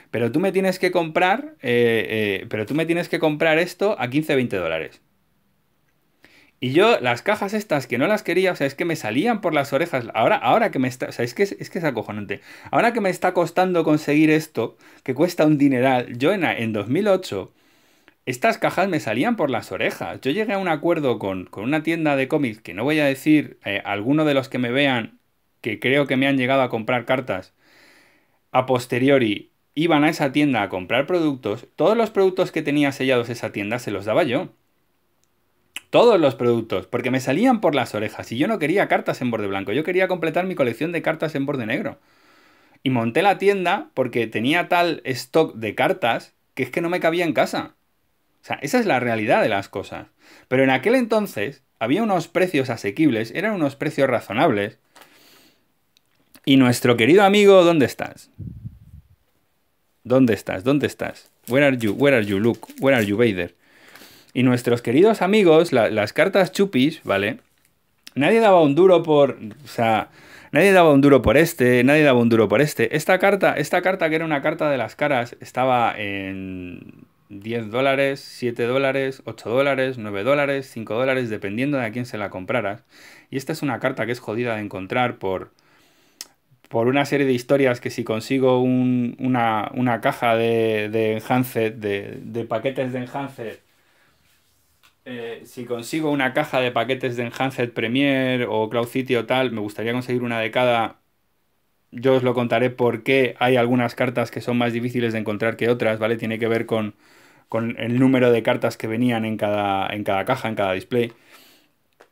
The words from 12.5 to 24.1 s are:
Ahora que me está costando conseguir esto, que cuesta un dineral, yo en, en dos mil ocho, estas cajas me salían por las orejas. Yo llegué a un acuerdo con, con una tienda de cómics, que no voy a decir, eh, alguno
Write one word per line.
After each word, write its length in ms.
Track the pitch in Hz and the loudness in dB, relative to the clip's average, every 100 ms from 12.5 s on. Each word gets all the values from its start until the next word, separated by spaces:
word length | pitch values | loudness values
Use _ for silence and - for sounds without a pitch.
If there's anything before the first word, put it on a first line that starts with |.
| - - | -20 -4
Ahora 220 | 135 220 | 0 0
que 80 | 226 | 0
me 80 | 196 | -4
está 240 | 170 185 | -2 -2
costando 520 | 180 165 - 185 175 | 0 -2 0 0 0
conseguir 440 | 160 151 - 147 156 | 2 0 2 2 4
esto, 460 | 156 156 - 113 - - - | 2 0 -6 -6 -8 -20 -14
que 120 | - | -8
cuesta 320 | 131 175 - 156 | 0 0 2 2
un 100 | 151 | 4
dineral, 640 | 143 127 131 127 120 120 | 4 4 2 2 -2 -2
yo 160 | 143 | -2
en, 100 | 208 | 0
en 300 | 139 104 113 | -2 -2 -2
dos 140 | 107 101 | -4 -2
mil 200 | 147 208 | -2 2
ocho, 460 | 190 - 101 90 _ _ _ _ _ _ _ | 0 -2 -8 -10 _ _ _ _ _ _ _
estas 340 | - 123 226 220 | -10 -2 0 0
cajas 300 | 151 - 196 | -2 0 0
me 100 | 156 | -2
salían 380 | 120 110 202 233 | -2 -2 -2 0
por 140 | 277 | -2
las 200 | 117 - | -2 -6
orejas. 500 | 92 - - 90 95 | -4 -4 -4 -10 -6
Yo 120 | 127 | -4
llegué 220 | 175 220 | -4 -2
a 40 | 196 | -4
un 80 | 190 | -2
acuerdo 540 | 156 165 170 139 110 | -2 0 0 0 -2
con, 240 | 104 92 | -4 -6
con 180 | 90 - | -10 -8
una 220 | 113 156 | -4 -2
tienda 320 | 156 165 156 139 | -2 -2 0 0
de 100 | 131 | 0
cómics, 340 | 156 135 104 | -2 -2 -6
que 140 | - | -12
no 80 | 87 | -6
voy 160 | 127 156 | -2 2
a 60 | |
decir, 540 | 143 135 160 151 120 - | 0 0 2 2 2 -10
eh, 180 | - 98 | -6 -6
alguno 400 | 98 101 110 | -4 -4 0